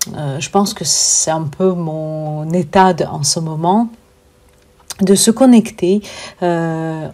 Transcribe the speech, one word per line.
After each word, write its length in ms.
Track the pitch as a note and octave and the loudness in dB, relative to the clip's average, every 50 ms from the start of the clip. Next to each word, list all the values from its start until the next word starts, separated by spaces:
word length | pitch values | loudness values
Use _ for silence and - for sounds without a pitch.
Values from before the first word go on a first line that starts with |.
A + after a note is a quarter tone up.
| - - - | -10 -10 -8
euh, 260 | - D3+ C#3 C3+ C#3+ | -8 -6 -6 -6 -6
je 100 | C3 - | -6 -2
pense 240 | - G3 G3+ G3 - | 0 0 0 0 -2
que 100 | - E3+ | -6 -4
c'est 460 | - - - - - - - - E3 | -2 -2 0 0 0 0 0 0 0
un 140 | D#3+ E3+ E3 | -2 -2 -2
peu 280 | C#3+ - - F#3+ F#3+ F3+ | -6 -4 0 0 0 0
mon 800 | F3 E3+ D#3+ D#3 D#3 D#3 D#3 D#3 D#3 D#3 D3+ D3+ D3+ D#3 D#3+ | 0 -4 -6 -6 -6 -6 -6 -6 -6 -6 -6 -6 -6 -6 -2
état 420 | E3 F#3 D#3+ D3 - G3 F#3+ F#3 F3 | -2 -2 -2 2 4 4 4 4 4
de, 120 | D3 F3 | 0 -2
en 180 | - - E3 C#3+ | -6 -4 -4 -4
ce 180 | - - E3+ | -2 -2 -2
moment, 480 | E3 D#3+ D#3+ D#3 E3 F3 F#3+ A3 A#3+ A3+ - - _ _ _ _ _ _ _ _ _ _ _ _ _ _ _ _ _ - - - | -4 -6 -6 -2 0 2 2 2 2 -2 -4 -14 _ _ _ _ _ _ _ _ _ _ _ _ _ _ _ _ _ -14 -4 -2
de 140 | G3 F#3 G3 | 2 2 4
se 160 | F#3+ - A3+ | 4 4 2
connecter, 720 | A3+ A#3 C4 B3+ A#3+ A3+ G#3+ - - - F3+ F3 G3 G#3 - - - - - - - - F3+ | 4 4 6 8 8 6 6 4 -4 -4 0 0 0 0 -2 -6 -18 -16 -16 -16 -10 -4 -2
euh, 640 | F3 E3+ E3 E3 E3 D#3+ D#3+ D#3+ D#3+ D#3+ D#3+ D#3 D3+ | -2 0 0 -2 -2 -4 -4 -4 -6 -6 -8 -10 -12